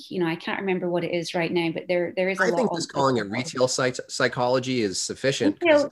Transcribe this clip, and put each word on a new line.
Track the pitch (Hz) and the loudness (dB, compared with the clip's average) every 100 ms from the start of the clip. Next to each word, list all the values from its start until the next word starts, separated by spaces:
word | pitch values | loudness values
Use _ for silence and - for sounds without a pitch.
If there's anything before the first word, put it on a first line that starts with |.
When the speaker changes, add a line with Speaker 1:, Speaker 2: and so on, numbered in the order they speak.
| - | -6
Speaker 1:
You | 196 | -2
know, | 165 | -2
I | 165 | -2
can't | - - | -4 -4
remember | 196 185 180 | -2 -2 0
what | 175 | -2
it | 170 | 0
is | 175 165 | -2 -2
right | 180 165 | -2 0
now, | 175 165 | 0 0
but | 156 - | -2 -2
there, | 175 175 - | 0 0 -2
there | 185 | -2
is | 190 | 2
a | |
Speaker 2:
I | 190 | 2
Speaker 1:
lot | 175 | 2
Speaker 2:
think | 202 | 0
Speaker 1:
on | 170 | -2
Speaker 2:
just | - | -4
calling | 143 135 120 | 0 2 2
it | 101 | -2
retail | 120 123 131 127 | -4 -4 0 0
psych-, | - 127 127 - | 2 0 -2 -10
psychology | - 127 127 123 131 127 127 | 0 0 2 2 2 0 0
is | 104 90 | 0 -2
sufficient, | - 98 131 139 294 - | -6 -2 -2 2 0 2
'cause | 339 294 285 | 4 4 4